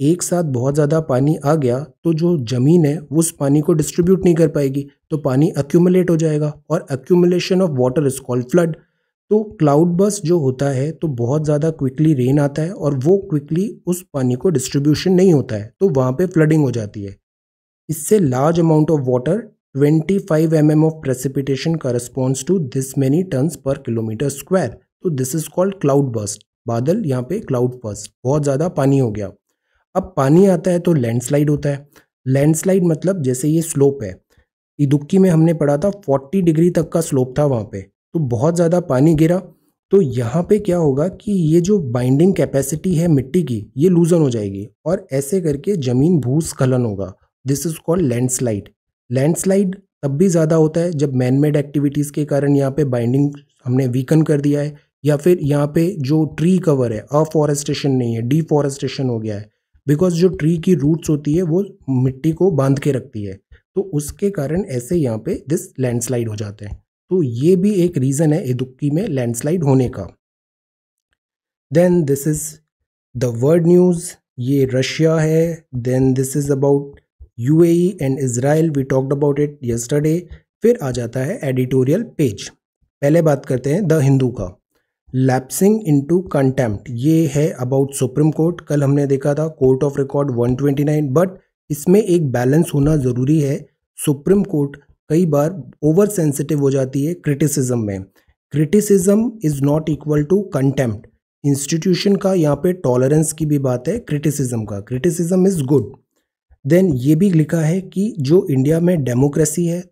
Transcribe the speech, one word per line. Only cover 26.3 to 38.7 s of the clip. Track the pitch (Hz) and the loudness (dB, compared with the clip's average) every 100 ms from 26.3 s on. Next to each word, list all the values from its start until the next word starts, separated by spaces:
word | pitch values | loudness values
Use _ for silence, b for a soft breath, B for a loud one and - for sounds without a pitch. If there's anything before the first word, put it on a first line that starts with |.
| - _ _ 120 | -10 _ _ -6
बादल | 117 135 214 170 | -4 -2 -2 -2
यहाँ | 127 | -4
पे | 123 214 | -4 -8
क्लाउड | - 127 123 123 | -4 -2 -2 -4
बर्स्ट, | 107 98 - _ | -12 -12 -14 _
बहुत | 123 151 | -2 0
ज़्यादा | 143 135 175 | 0 -2 -2
पानी | 156 135 139 | 0 2 2
हो | 120 | 0
गया। | 104 98 - _ _ _ _ _ | -4 -10 -14 _ _ _ _ _
अब | 185 185 - | -6 -4 -2
पानी | 135 165 196 | 4 6 6
आता | 170 185 | 4 0
है | 175 | 0
तो | 175 | 0
लैंडस्लाइड | 156 117 120 123 143 147 | 0 0 -2 0 0 2
होता | 143 147 | 0 -2
है। | 139 147 b b _ 131 | -6 -10 b b _ -2
लैंडस्लाइड | 135 147 156 190 190 | 2 2 2 2 2
मतलब | 175 156 165 196 | 2 0 -2 -2
जैसे | 127 127 151 | -2 -2 0
ये | 160 | 0
स्लोप | 160 143 139 139 | -2 2 2 2
है, | 101 87 _ _ _ _ _ - | -6 -12 _ _ _ _ _ -2
इदुक्की | 143 147 147 190 | 0 0 2 2
में | 190 | 4
हमने | 160 165 | 4 4
पढ़ा | 160 143 143 | 2 0 0
था | 202 | -2
फ़ोर्टी | 196 - 139 - 196 | -4 -2 -2 -2 0
डिग्री | 175 156 175 | 2 4 2
तक | 175 - | 2 0
का | 170 | -2
स्लोप | 165 135 127 147 | -2 -2 0 0
था | |
वहाँ | 147 120 107 | 0 -2 -4
पे, | 98 | -10
तो | 92 _ _ 175 | -14 _ _ -4
बहुत | 135 113 151 170 | -2 0 0 2
ज़्यादा | 165 | 2